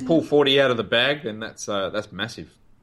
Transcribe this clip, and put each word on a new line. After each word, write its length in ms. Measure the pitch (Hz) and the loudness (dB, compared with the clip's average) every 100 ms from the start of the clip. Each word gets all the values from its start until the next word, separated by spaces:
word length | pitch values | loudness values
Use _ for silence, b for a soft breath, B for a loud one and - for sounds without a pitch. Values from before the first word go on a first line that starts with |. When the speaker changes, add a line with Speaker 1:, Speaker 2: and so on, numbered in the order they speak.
| 131 | 0
Speaker 1:
pull 140 | 165 | 2
Speaker 2:
Yeah. 60 | 143 | 4
Speaker 1:
forty 320 | 147 139 139 | 4 4 4
out 100 | 135 | 4
of 60 | 117 | 2
the 80 | 95 | 0
bag, 400 | 117 127 151 131 | 2 2 0 -6
then 160 | 107 | -10
that's, 280 | 110 - - | -12 -12 -6
uh, 220 | 101 95 | -4 -4
that's 220 | 90 104 | -6 -8
massive. 360 | 90 110 - 80 _ _ _ | -8 -10 -10 -16 _ _ _